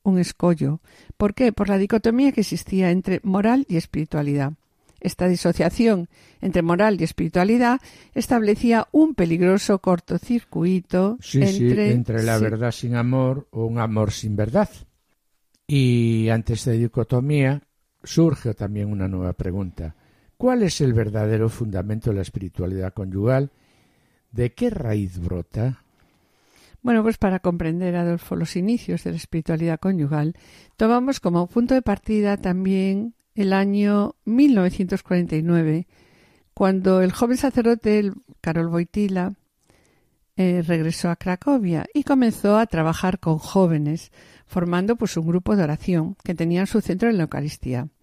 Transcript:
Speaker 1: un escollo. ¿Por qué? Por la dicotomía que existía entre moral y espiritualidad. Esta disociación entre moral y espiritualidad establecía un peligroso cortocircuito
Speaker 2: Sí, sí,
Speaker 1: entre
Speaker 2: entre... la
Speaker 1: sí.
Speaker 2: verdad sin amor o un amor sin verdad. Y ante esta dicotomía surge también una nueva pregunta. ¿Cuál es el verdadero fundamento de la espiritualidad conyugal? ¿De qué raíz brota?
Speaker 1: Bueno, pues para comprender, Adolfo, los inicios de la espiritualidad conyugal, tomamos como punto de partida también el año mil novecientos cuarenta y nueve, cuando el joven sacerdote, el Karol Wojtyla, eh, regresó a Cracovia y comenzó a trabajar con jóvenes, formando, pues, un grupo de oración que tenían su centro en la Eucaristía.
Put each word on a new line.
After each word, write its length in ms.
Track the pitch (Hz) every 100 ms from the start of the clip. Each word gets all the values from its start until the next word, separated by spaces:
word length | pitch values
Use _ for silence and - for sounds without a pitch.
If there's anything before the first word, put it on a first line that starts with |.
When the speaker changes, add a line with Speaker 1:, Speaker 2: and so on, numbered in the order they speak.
Speaker 1:
un 160 | 202 185
escollo. 640 | 170 - 175 165 139 156 _ _ - -
¿Por 180 | 208
qué? 200 | - 247
Por 160 | 208 202
la 80 | 196
dicotomía 560 | 196 220 226 233 277
que 80 | 247
existía 500 | 202 170 - 190 185
entre 300 | 180 185 180
moral 420 | 202 190 214 262 269
y 80 | 170
espiritualidad. 720 | - - 151 156 143 143 139 156 _ _ _ _
Esta 300 | - - 180
disociación 800 | 175 170 - 170 - 226 196 170 _ _ -
entre 200 | 190 180
moral 360 | 170 175 214 185
y 60 | 165
espiritualidad 720 | - 165 180 190 240 240 262 - - -
establecía 720 | - - 240 208 220 240 233 -
un 240 | 294 320 262
peligroso 640 | 170 165 180 190 - 196
cortocircuito 1400 | - 175 - 175 - 240 - 165 175 185 - 185 190 247
Speaker 2:
Sí, 220 | - 135 196
sí, 160 | 196 120
Speaker 1:
entre 220 | 127 -
Speaker 2:
entre... 300 | 120 117 113
la 140 | 113 113
Speaker 1:
sí. 60 |
Speaker 2:
verdad 280 | 110 110 120
sin 240 | - 123 120
amor 520 | 120 131 131 139 -
o 140 | 113 113
un 140 | 117
amor 320 | 113 107 107
sin 240 | - 110 101
verdad. 340 | 107 156 208 - - _ _ _ _ _ _ _ -
Y 600 | 143 127 120 117 113 113
ante 240 | 113 110
esta 180 | 113 131
dicotomía 880 | 113 117 - 110 123 139 147 135 143 _ _ _ _
surge 500 | - - 165 139 113
también 380 | 104 101 104 104
una 160 | 104 95
nueva 260 | 92 90
pregunta. 600 | 90 92 98 92 - 80 - _ _ _ -
¿Cuál 220 | 247 247
es 180 | 190 -
el 120 | 139
verdadero 560 | 113 107 110 107 110 113
fundamento 600 | - 110 95 98 107 117
de 60 | 98
la 80 |
espiritualidad 720 | 92 - 95 - 90 95 92 -
conyugal? 560 | 95 95 110 131 139 _ _ _ _ _ _ _ _
¿De 220 | 117 120
qué 180 | - 240
raíz 480 | - 120 104 98 90
brota? 640 | 85 90 - 110 123 127 _ _ _ _ _ _ _ _ _ -
Speaker 1:
Bueno, 220 | 247 226
pues 160 | 220 220
para 180 | 202 185
comprender, 580 | 180 175 160 170 185 175
Adolfo, 400 | 170 170 - 170
los 200 | 165 180
inicios 480 | 190 240 - 170
de 80 | -
la 60 | 165
espiritualidad 600 | - 165 156 160 165 160
conyugal, 540 | 190 185 143 151 151 - - - _ -
tomamos 420 | 220 240 254 262
como 260 | 180 175 180
punto 300 | 240 240 262
de 80 |
partida 540 | 240 202 - 214 202 202
también 760 | 190 180 190 190 190 196 233 - _ -
el 180 | 196
año 600 | 190 196 202 202 208 202 - -
mil 300 | 233 294 220
novecientos 480 | 180 - 185 190
cuarenta 320 | - 180 170 156
y 80 |
nueve, 420 | 165 170 160 156 - _ _ _ _ _ _ -
cuando 480 | 190 190 185 190
el 80 | 185
joven 260 | - 240 254
sacerdote, 640 | 277 254 233 233 220 214
el 140 | 202 - _ -
Karol 280 | 170 165 165
Wojtyla, 680 | 170 170 214 202 185 185 196 _ _ _ _ _ _ _ _ _ -
eh, 260 | 185 175 170
regresó 460 | 170 160 - 175
a 60 | 170
Cracovia 680 | 185 180 285 269 185 160 403
y 80 | 294
comenzó 560 | 277 269 233 - 202 208
a 80 | 233
trabajar 540 | 165 160 160 185 185
con 180 | 170 156
jóvenes, 760 | - 196 180 156 147 160 - _ - - _
formando, 480 | 185 175 175 196 233
pues, 220 | 214 170
un 100 | 165
grupo 280 | 175 196 208
de 100 | 151
oración 500 | 156 - 175 165 196
que 100 | -
tenían 320 | 170 165 175 196
su 160 | 220
centro 300 | - 180 233
en 60 | 214
la 60 |
Eucaristía. 640 | 156 139 147 - 127 123 147 _